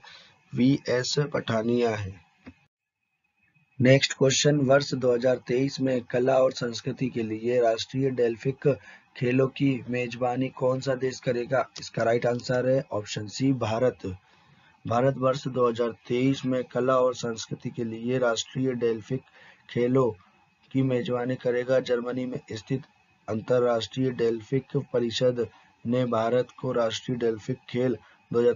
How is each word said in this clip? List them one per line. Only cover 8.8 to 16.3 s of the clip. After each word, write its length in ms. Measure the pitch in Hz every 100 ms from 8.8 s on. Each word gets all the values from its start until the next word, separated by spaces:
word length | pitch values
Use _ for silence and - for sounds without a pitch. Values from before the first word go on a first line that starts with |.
| - - _ -
खेलों 300 | 123 127 131
की 200 | - 139 131 117
मेजबानी 580 | 123 120 117 123 123 131
कौन 280 | - 131 131
सा 120 | 131 127
देश 240 | 131 123
करेगा? 440 | - 120 120 131 - -
इसका 240 | - -
right 220 | 113 120 120
answer 420 | 120 113 127 127
है 120 | 135 131
option 360 | 104 104 - 107
सी, 240 | - 135 131
भारत। 500 | 113 110 123 117 98 92 _ _ _ _ _ _ -
भारत 320 | 113 131 131
वर्ष 300 | 131 135 -
दो 200 | 127 123
हज़ार 220 | 117 120 107 -
तेईस 360 | 120 131